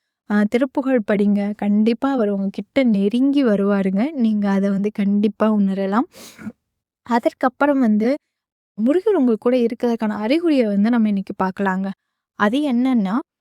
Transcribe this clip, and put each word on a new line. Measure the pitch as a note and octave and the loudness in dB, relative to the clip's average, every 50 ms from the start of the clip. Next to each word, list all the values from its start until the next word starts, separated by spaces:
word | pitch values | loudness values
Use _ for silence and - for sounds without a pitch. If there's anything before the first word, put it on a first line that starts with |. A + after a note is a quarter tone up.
| _ _ _ _ _ - | _ _ _ _ _ -2
ஆ, | G#3 G#3 G#3 | 0 0 2
திருப்புகழ் | G#3 - A#3+ C#4 C#4 - D4+ B3+ C4 C4+ B3 G#3 | 2 2 0 0 0 -2 -4 -2 0 0 0 0
படிங்க. | - G#3+ G3+ G#3 G3+ G3+ G3+ G3+ G3+ G#3+ | 0 0 0 2 2 2 0 -2 -4 -6
கண்டிப்பா | - - G#3 G3+ G#3 G#3+ A3+ A#3 - - C4+ | -4 -2 0 2 2 2 2 0 0 -2 -2
அவர் | C#4 B3+ A3 G#3 | 0 0 0 -2
உங்ககிட்ட | G3+ G3 G3 F#3+ - - G3+ _ - C#4 C4+ | -2 -4 -4 -6 -6 -8 -10 _ -2 0 2
நெருங்கி | A#3+ G#3+ G3 G3 G#3 A3 A#3+ C4 C#4+ C4+ C#4+ C#4 | 2 2 2 0 0 0 0 0 2 2 2 2
வருவாருங்க. | A#3 G#3 G3 G3 G3+ G3+ G3 G3 F#3+ F#3+ F#3+ A3+ D4+ E4 | 2 2 2 2 0 0 0 0 0 0 0 -2 -2 -2
நீங்க | C#4 A#3 A3 G#3+ G#3 G3+ G3+ | 0 0 0 0 0 0 0
அதை | G3 G3 G3 G3+ | 0 0 0 0
வந்து | G3 G3 G3+ G#3+ - | 0 -2 -2 -4 -2
கண்டிப்பா | - G3+ G3+ G3+ G#3 G#3 G#3+ G#3 - G#3+ A3 A3 | -2 -2 0 0 2 0 0 0 0 0 0 2
உணரலாம். | G#3 G3+ F#3+ F#3+ G3 G3 F#3+ G3 A3 D4+ - - - - - - - - G#3+ - _ _ _ _ _ _ _ _ _ _ | 2 0 0 0 -2 -4 -2 0 -2 -2 -4 -8 -20 -20 -20 -20 -16 -16 -16 -16 _ _ _ _ _ _ _ _ _ _
அதற்கப்புறம் | - A#3+ A#3+ - E4 - - - B3+ - - C#4 D4 C#4+ C4+ | -2 -2 0 0 -2 -2 0 -4 -2 -2 0 0 0 2 2
வந்து | B3+ A3 G#3+ G#3 G#3+ A#3+ C#4 D4+ _ _ _ _ _ _ _ _ _ _ _ - | 2 2 2 2 2 0 -2 -4 _ _ _ _ _ _ _ _ _ _ _ -4
முருகர் | G#3+ B3 D4 F4+ F#4 A4 G4+ | 0 0 0 2 2 2 2
உங்க | E4+ C4 B3 A3 | 2 2 2 0
கூட | G#3 - A#3+ B3 | 0 0 0 0
இருக்கிறதுக்கான | B3+ A#3 A3+ A#3+ - - A#3+ A#3 A3+ A3+ G#3 G#3+ | 2 0 0 -2 -2 -2 -2 -2 -2 -2 -4 -4
அறிகுறியை | G#3 G#3+ A3 C#4 E4 F4 E4+ D4+ C4 A#3 | -2 -2 0 0 0 2 2 2 2 2
வந்து | G#3+ G3+ G3+ G3+ A3+ | 0 2 0 2 2
நம்ம | B3 A#3 A3 G#3+ | 2 2 2 0
இன்னைக்கு | G#3 G3 F#3+ - G3+ | 0 -2 -4 -6 -6
பார்க்கலாங்க. | - F#3+ F#3 F#3 - G3+ F#3+ F#3 F#3 F#3+ G3 F#3+ _ _ _ _ _ _ _ _ - | -4 -4 -4 -4 -4 -4 -2 -2 -2 -4 -6 -8 _ _ _ _ _ _ _ _ -2
அது | G#3 G#3+ A3 C#4+ D4+ D4 A#3+ | -2 0 0 0 -2 0 0
என்னன்னா, | A#3 B3+ C4+ C4 A#3 G3 F#3 F#3+ C4 - _ _ _ | 0 0 0 0 0 0 0 -2 -4 -4 _ _ _